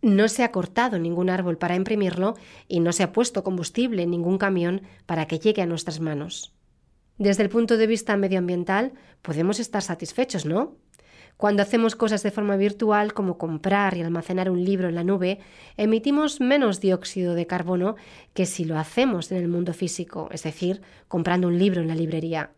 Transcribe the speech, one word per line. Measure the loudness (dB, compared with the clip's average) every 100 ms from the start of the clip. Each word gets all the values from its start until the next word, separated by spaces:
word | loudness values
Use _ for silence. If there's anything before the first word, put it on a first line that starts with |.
No | 4 4 4
se | 2
ha | 0
cortado | 0 -2 0 0 0
ningún | -2 0 0
árbol | 0 -2 -2
para | 0 -2
imprimirlo | 0 0 0 0 -2 -2 -14 -20 -4
y | 0
no | 0
se | 2
ha | 0
puesto | 0 0 -2
combustible | -4 -4 -4 -2 0 0
en | -2
ningún | 0 0 0
camión | 0 0 0 -2 -6 -20
para | -6 -4 -2
que | 0
llegue | 2 2
a | 0
nuestras | -2 -6 -6
manos. | -4 -4 -8 -12 -16 _ _ _ _ _ _ -2
Desde | 0 2
el | 2
punto | 2 2 4
de | 4
vista | 2 0 0
medioambiental, | 2 0 0 -2 0 0 0 -6 -20 _
podemos | -6 0 0 0
estar | -2 -4
satisfechos, | -4 -8 -8 -4 -2 -2 -2
¿no? | -2 -2 -8 _ _ _ -20 -20 _
Cuando | 2 2
hacemos | 2 2 2
cosas | 0 0 0
de | -2
forma | -2 0 2
virtual, | 0 0 2 2 2
como | -2 -2 -2
comprar | -4 -4 0 2 2 0
y |
almacenar | -2 -4 -2 -2 0
un | 0
libro | 0 0 0
en | 0
la |
nube, | 0 0 0 -4 -10 -20 -18 -2
emitimos | 2 2 2 2 2 0
menos | 2 4 4 2
dióxido | 2 0 -2 -4 -2 0
de | -2
carbono | -4 -2 0 0 -4 -12 -20 -12
que | -4
si | -2 -2
lo | -2 -2
hacemos | -2 2 2 2 -2
en | -2
el | 0
mundo | 0 -2
físico, | -4 -4 -4 -8 -8 -10
es | -8
decir, | -8 -4 -2 -2 -8 -20 _
comprando | -2 2 2 4
un | 4
libro | 4 2
en | 0
la |
librería. | -2 -2 -2 -2 -4 -6